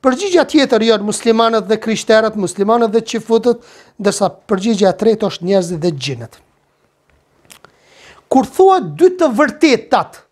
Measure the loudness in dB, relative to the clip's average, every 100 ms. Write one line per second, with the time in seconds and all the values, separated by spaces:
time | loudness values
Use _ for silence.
0 | 0 -2 0 0 2 0 2 2 2 0
1 | -2 -4 0 2 2 0 -2 -4 -2 -6
2 | 2 2 2 -4 -6 -4 0 0 0 -2
3 | -4 -10 -2 0 0 -2 -6 -20 _ _
4 | -4 -2 -4 -4 -6 -4 -2 2 0 2
5 | 0 0 -4 -6 -2 -2 -2 -4 -4 -4
6 | -8 -10 -14 _ _ _ _ _ _ _
7 | _ _ _ _ _ -20 -20 _ _ _
8 | -20 -20 _ -2 -2 2 4 4 -2 2
9 | 2 4 0 2 -2 2 2 2 0 -2
10 | -2 -12 _